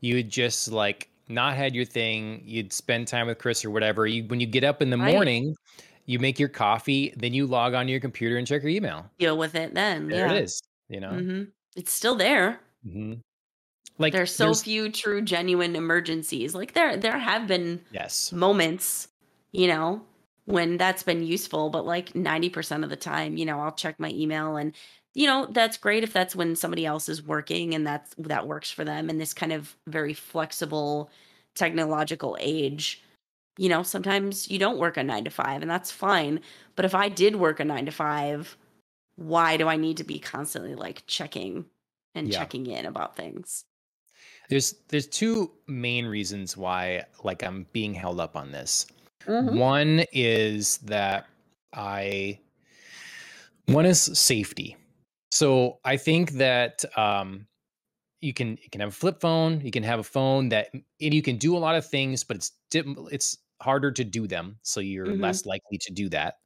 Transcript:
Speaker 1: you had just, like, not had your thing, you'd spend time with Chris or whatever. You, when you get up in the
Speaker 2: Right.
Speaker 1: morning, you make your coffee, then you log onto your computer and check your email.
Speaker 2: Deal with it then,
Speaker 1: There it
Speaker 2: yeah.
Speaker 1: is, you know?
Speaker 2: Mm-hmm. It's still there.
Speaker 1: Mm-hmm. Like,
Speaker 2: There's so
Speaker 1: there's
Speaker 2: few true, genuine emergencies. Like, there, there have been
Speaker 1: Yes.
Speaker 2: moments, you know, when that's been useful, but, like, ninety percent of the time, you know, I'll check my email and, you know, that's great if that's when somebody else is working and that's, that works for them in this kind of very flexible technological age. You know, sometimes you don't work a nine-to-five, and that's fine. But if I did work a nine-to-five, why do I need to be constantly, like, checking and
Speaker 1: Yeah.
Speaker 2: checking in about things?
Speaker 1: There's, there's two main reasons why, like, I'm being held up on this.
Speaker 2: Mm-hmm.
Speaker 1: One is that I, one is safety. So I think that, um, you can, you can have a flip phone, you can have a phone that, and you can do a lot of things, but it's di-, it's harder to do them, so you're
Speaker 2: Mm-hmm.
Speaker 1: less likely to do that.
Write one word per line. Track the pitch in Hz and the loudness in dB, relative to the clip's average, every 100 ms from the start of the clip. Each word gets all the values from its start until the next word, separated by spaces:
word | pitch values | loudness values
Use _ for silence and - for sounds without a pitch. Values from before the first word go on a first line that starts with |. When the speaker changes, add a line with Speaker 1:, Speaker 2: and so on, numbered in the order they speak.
Speaker 1:
you | 123 123 | 2 0
had | 113 | 0
just, | 110 120 113 - | 0 0 0 -4
like, | 110 104 101 - _ _ | 0 0 0 -10 _ _
not | 117 131 135 | -2 0 0
had | 139 123 | -2 -2
your | 123 | -4
thing, | - 113 110 110 110 - | -2 -2 -2 -6 -10 -8
you'd | 113 98 | -6 -4
spend | - - 117 120 | -8 -2 -2 0
time | 120 117 | -2 -2
with | 117 | -2
Chris | 123 117 | -2 -2
or | 113 | 0
whatever. | 107 107 107 110 | 2 2 4 2
You, | 113 113 | 0 -2
when | 123 | -2
you | 120 | 2
get | 127 | 4
up | 135 143 | 4 2
in | 139 | 2
the | 123 | 2
Speaker 2:
Right. | 123 | 4
Speaker 1:
morning, | 185 180 117 139 156 _ - - _ - | 6 6 2 0 -6 _ -20 -20 _ -2
you | 123 | 0
make | 135 135 | 2 2
your | 143 | 0
coffee, | - 107 113 - 139 139 - | 2 4 4 2 0 0 -2
then | 123 | -2
you | 127 139 | 0 2
log | 123 120 | 2 2
onto | 127 127 | 2 0
your | 131 | -2
computer | 131 - 117 120 | -2 -2 0 0
and | 123 | 0
check | 131 | -2
your | 143 | 0
email. | 180 185 78 90 _ | 0 -2 -6 -12 _
Speaker 2:
Deal | 175 156 | 2 2
with | 160 165 | 0 -2
it | 160 | -4
then, | - 208 170 151 | 0 0 0 -2
Speaker 1:
There | 170 190 | 0 2
it | |
Speaker 2:
yeah. | |
Speaker 1:
is, | 196 - - - _ _ | 2 0 -6 -12 _ _
you | 98 | -10
know? | 95 185 | -8 -4
Speaker 2:
Mm-hmm. | 180 185 202 _ _ - | -4 -4 -6 _ _ -12
It's | 180 | -6
still | - 220 247 | -2 0 2
there. | 196 269 185 233 _ _ 113 | 4 4 2 0 _ _ -14
Speaker 1:
Mm-hmm. | 92 107 117 - _ _ _ _ _ - _ | -10 -8 -10 -16 _ _ _ _ _ -20 _
Like, | 156 | 2
Speaker 2:
There's | 180 175 | 2 0
so | - 214 | 4 4
Speaker 1:
there's | 220 | 4
Speaker 2:
few | - 214 214 | 0 -2 -2
true, | 220 214 208 | -2 -2 0
genuine | 208 175 175 180 175 170 | 0 0 2 2 2 0
emergencies. | 160 170 170 165 156 139 120 | 2 2 2 -4 -2 -4 -4
Like, | 180 208 | -4 -4
there, | - 320 190 | 2 2 2
there | 220 233 | 0 0
have | 240 208 226 | 0 -2 2
been | 185 170 170 - | 0 0 -4 -8
Speaker 1:
Yes. | 98 - - - | -12 -6 -4 -4
Speaker 2:
moments, | 175 185 202 165 180 - - - _ _ _ _ | 2 4 6 4 2 -2 -4 -8 _ _ _ _
you | - 180 | 2 4
know, | 160 160 208 220 _ _ _ - | 4 2 -2 -6 _ _ _ 0
when | 196 170 170 | 2 4 4
that's | 185 185 | 2 2
been | - 170 165 | 0 0 2
useful, | 165 - 160 156 | -2 -2 -2 0
but, | 151 - | 0 -2
like, | 170 180 - | -2 -2 -2
ninety | 165 156 175 | 0 0 0
percent | 180 156 151 | -2 -6 -4
of | 151 | -4
the | 143 | -6
time, | 160 151 156 160 | -4 -4 -4 -4
you | 160 | -4
know, | 147 | -2
I'll | 147 | -4
check | 160 165 156 | -4 -8 -6
my | 160 | -8
email | - 156 156 156 151 | -4 -2 -2 -4 -4
and, | 151 156 - - _ - | -4 -6 -20 -20 _ 0
you | 294 | 4
know, | 269 269 | 4 2
that's | 226 226 220 | 2 2 2
great | 208 214 | 0 2
if | 220 | 2
that's | 196 185 185 | 0 0 0
when | 170 165 | -2 0
somebody | 165 165 160 | -2 -2 -2
else | 151 - | -2 -4
is | 156 | -8
working | 151 151 147 170 170 160 | -4 -4 -2 -4 -2 -2
and | 151 | -2
that's, | 147 - - | -4 -8 -14
that | 156 147 127 | -4 -2 -2
works | 151 - | -6 -8
for | - | -6
them | 156 151 160 | -6 -4 -4
in | 160 | -4
this | 156 | -4
kind | - 160 | -4 -4
of | 160 147 - - | -4 -8 -16 -8
very | 156 147 | -4 -4
flexible | 151 - 165 156 - 156 151 147 147 151 _ _ _ _ - | -6 -8 -4 -4 -4 -4 -2 -2 -2 -6 _ _ _ _ -2
technological | 170 165 156 151 151 156 139 95 | 0 2 0 0 0 -2 -4 -4
age. | - 160 135 147 151 - _ _ _ _ _ - | -2 0 -2 -2 -6 -6 _ _ _ _ _ -2
You | 185 | 2
know, | 165 | 2
sometimes | 180 196 185 196 196 196 - | 0 -4 0 0 0 -4 -4
you | 190 | 0
don't | 190 170 | 0 2
work | 170 165 | 0 0
a | |
nine-to-five, | 135 113 117 - - 139 | -2 -2 -4 -4 -4 -2
and | 156 | -2
that's | 170 180 | -4 -4
fine. | - 196 196 147 156 - - - - | -4 2 2 2 -2 -6 -20 -18 0
But | 185 | 2
if | 185 | 2
I | 202 | 0
did | 185 196 208 | 4 4 6
work | 170 151 | 2 2
a | 151 | -2
nine-to-five, | 139 139 156 151 147 147 147 147 - _ _ _ _ _ - | -2 -4 -4 -2 0 -2 -4 -8 -16 _ _ _ _ _ -16
why | 160 165 165 160 | 0 4 4 4
do | 160 | 2
I | 160 | 2
need | 160 160 | 0 -2
to | 156 | -6
be | 151 | -10
constantly, | - - 151 - 90 139 | -8 -8 -8 -8 -10 -10
like, | 95 - - | -12 -12 -6
checking | - 147 - 92 90 170 _ _ _ _ - | -6 -4 -8 -8 -8 -12 _ _ _ _ -8
and | 151 | -4
Speaker 1:
Yeah. | |
Speaker 2:
checking | 98 - 123 127 | -4 -4 -8 -8
in | 78 65 | -8 -8
about | - - - | -8 -8 -8
things? | - - - - - _ _ _ _ _ - - - | -12 -12 -12 -12 -12 _ _ _ _ _ -20 -20 -2
Speaker 1:
There's, | 135 131 - _ | 0 0 -4 _
there's | 147 139 | -4 -2
two | - 220 226 180 _ - | 0 0 2 -2 _ -10
main | 131 120 120 120 | -4 -2 0 0
reasons | 107 95 101 95 - | -2 -4 -6 -8 -6
why, | 92 92 90 90 - _ | -2 -2 -2 -4 -6 _
like, | 104 92 | -6 -4
I'm | 92 95 90 | -6 -8 -8
being | 117 107 | -6 -6
held | 92 90 87 | -4 -6 -4
up | 80 76 | -4 -6
on | 71 | -12
this. | 69 - - - _ _ _ - | -12 -4 -2 -4 _ _ _ -2
Speaker 2:
Mm-hmm. | 226 254 - | 0 2 4
Speaker 1:
One | 127 139 151 156 165 | 4 6 6 6 4
is | 135 120 113 107 107 101 - | 2 4 4 2 0 -2 -2
that | 110 104 98 98 - _ _ _ _ | -2 0 0 -2 -4 _ _ _ _
I, | - 101 101 98 101 98 101 _ _ _ _ - - - - - - - _ - | -10 -6 -4 -2 -2 -4 -8 _ _ _ _ -20 -20 -18 -18 -18 -20 -20 _ 4
one | 135 170 | 6 8
is | 175 | 6
safety. | - - - 123 101 - - - _ _ _ _ _ | 4 4 4 4 0 -6 -10 -12 _ _ _ _ _
So | - 147 131 123 - | 2 6 6 4 0
I | 131 135 | -2 0
think | - 160 175 | 4 4 4
that, | 135 135 123 120 - - - | 4 4 4 2 0 -2 2
um, | 107 101 98 95 104 _ _ _ _ _ _ _ | 2 2 -2 -8 -14 _ _ _ _ _ _ _
you | 151 | -6
can, | 123 117 110 | -4 -4 -4
you | - | -12
can | 98 | -8
have | 104 | -6
a | |
flip | 98 175 165 | -2 -2 0
phone, | 170 165 160 160 | 0 2 2 0
you | 135 | -2
can | 120 | -4
have | 110 117 | 0 -2
a | |
phone | 107 135 135 135 131 | -2 0 2 2 4
that, | 110 107 | 2 0
and | 131 _ _ 151 | -8 _ _ 0
you | 151 | 2
can | 147 120 | 2 0
do | 147 175 | 2 2
a | |
lot | 160 165 | 4 2
of | 151 | 2
things, | 143 135 131 | 0 0 -2
but | - 107 | -4 -6
it's | - _ _ | -6 _ _
di-, | 185 143 139 - | -2 -2 -8 -8
it's | 143 - - _ _ | -4 -4 -4 _ _
harder | 127 135 139 | 0 2 2
to | 127 | 0
do | 117 101 107 | -4 -4 -4
them, | 90 85 110 | -4 -6 -10
so | - - | -6 -4
you're | 98 95 92 | -4 -4 -2
Speaker 2:
Mm-hmm. | 98 | 0
Speaker 1:
less | 98 98 101 | 0 -2 -4
likely | 98 _ 101 | -8 _ -8
to | - | -8
do | 95 101 | -4 -2
that. | 78 80 - | -2 -2 -6